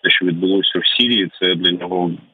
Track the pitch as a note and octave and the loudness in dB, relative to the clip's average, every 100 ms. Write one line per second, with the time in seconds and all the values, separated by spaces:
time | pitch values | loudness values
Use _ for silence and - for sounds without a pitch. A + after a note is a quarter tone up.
0 | - - F2+ E2 F#2 G2 F#2 F2+ - - | 2 0 0 0 0 2 2 0 -2 0
1 | A#2+ A#2 F#2 - F#2 F2+ F#2 F2 F2+ F2+ | 2 2 -2 -2 -2 0 0 -2 -4 -2
2 | F2 E2 - | -2 -4 -12